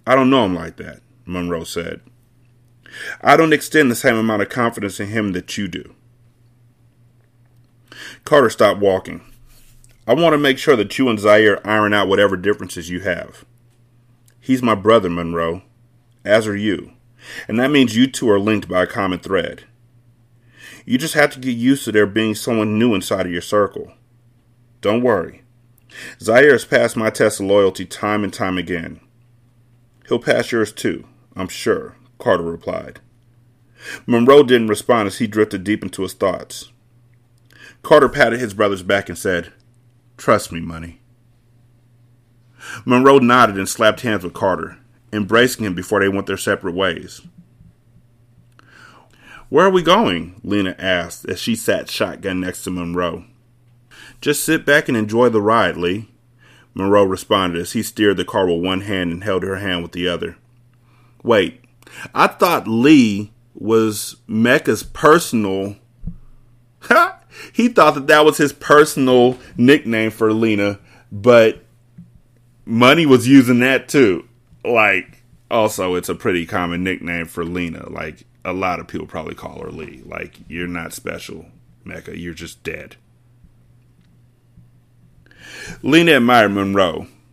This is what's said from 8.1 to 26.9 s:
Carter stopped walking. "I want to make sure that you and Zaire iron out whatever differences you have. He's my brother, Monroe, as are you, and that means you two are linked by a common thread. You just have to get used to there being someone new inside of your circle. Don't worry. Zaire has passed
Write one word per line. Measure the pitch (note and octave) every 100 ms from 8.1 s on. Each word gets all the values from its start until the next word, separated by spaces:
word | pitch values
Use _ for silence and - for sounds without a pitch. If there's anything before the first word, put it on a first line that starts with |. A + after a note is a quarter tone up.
| - -
Carter | D3 A#2
stopped | - G#2 G2
walking. | G2+ F#2 E2+ E2 - - - - - _ _ _ -
"I |
want | C#3 E3+
to | D3
make | C#3+ C3
sure | D#3+ B2+
that | G2+ -
you | C3
and | G#2+
Zaire | G#2 G#2+ G#2+ G2 G2+
iron | G#2+ G#2
out | G#2 F#2+
whatever | G2 G2+ F#2
differences | G2 G#2 F#2+ F#2 E2
you | F2+
have. | F#2+ E2+ - - _ _ _ _ _ _ _ _ _ _
He's | - B2+
my | A#2+
brother, | G2+ G2+ A2+ F#2
Monroe, | E2+ E2+ E2+ E2 F2+ - _ _ _ _ _ -
as | G#2 A2
are | G2+
you, | G#2+ F2+ F2 _ _ _ - - -
and | A2
that | C3
means | D3 B2 G#2+
you | C3
two | - B2+
are | G2+
linked | G2+ G#2+ E2+
by | F#2
a | F#2
common | G2+ F#2+ F2+
thread. | - F#2+ D2 - - _ _ _ _ _ _ _ _ _ - -
You | - C3
just | D#3
have | D#3+ D3
to | C3+
get | C3
used | A#2 B2 C#3 A#2
to |
there | G#2+ G2+
being | G#2+ A2
someone | G#2+ - A2+ G#2+ G#2+
new | A#2+ G2
inside | - G2 F#2
of |
your | F2
circle. | - G#2 G2 - - _ _ _ _ _ _ _ _ _
Don't | G2+ A#2
worry. | B2 G2 D#2+ - _ _ _ _ _ - - -
Zaire | A2 A#2 D3
has | A#2+ -
passed | B2+ A#2+